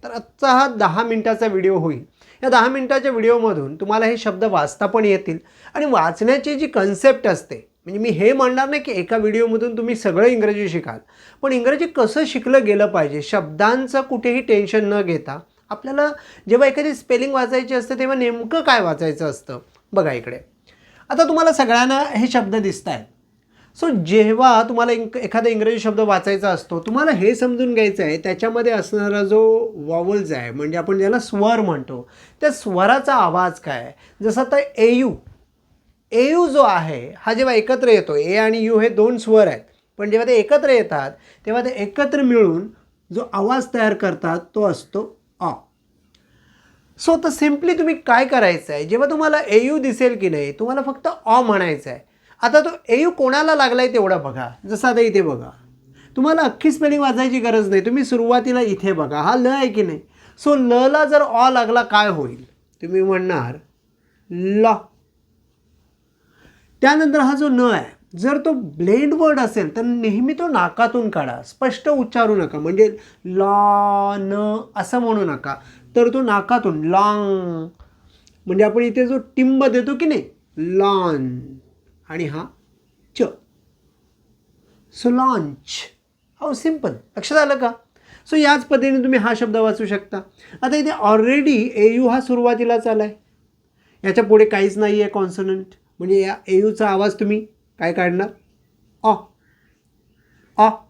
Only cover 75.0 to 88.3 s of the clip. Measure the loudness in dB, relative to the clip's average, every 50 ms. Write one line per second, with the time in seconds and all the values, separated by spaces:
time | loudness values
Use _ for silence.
75 | -2 0 -2 0 -2 -4 -4 -6 -8 -10 -12 -12 -14 -20 -20 -20 -20 -4 0 2
76 | 2 2 2 0 0 0 0 0 0 0 0 0 0 0 -4 -2 -2 0 2 2
77 | 4 2 2 0 0 -2 -2 -2 -2 -6 -8 -8 -10 -12 -16 _ -20 _ _ _
78 | _ _ _ _ _ _ _ _ _ -4 2 2 2 4 4 2 0 0 0 0
79 | 0 0 0 -4 -4 -6 _ 0 2 2 4 4 2 2 2 2 0 0 -4 -2
80 | 0 0 0 -2 -4 -8 -16 _ _ _ _ -8 -6 -4 -2 0 2 2 2 2
81 | 0 0 -2 -2 -4 -6 -8 -10 -12 -16 -20 -20 _ _ _ _ _ _ _ _
82 | _ _ -10 -8 -8 -8 -8 -10 -12 -14 _ _ _ _ _ _ _ _ _ _
83 | _ _ _ -4 -4 -4 -4 -12 _ _ _ _ _ _ _ _ _ _ _ _
84 | _ _ _ _ _ _ _ _ _ _ _ _ _ _ _ _ _ _ _ -4
85 | -2 0 2 2 2 0 0 -2 -4 -6 -10 -14 _ -14 -14 -14 -14 -16 _ _
86 | _ _ _ _ _ _ _ _ -8 -8 -8 -4 -4 -4 -4 -2 -4 -8 -8 -8
87 | -16 _ _ -12 -8 0 0 2 2 2 0 -2 -2 -6 -6 -6 _ _ _ _
88 | _ _ -20 -20 _ -4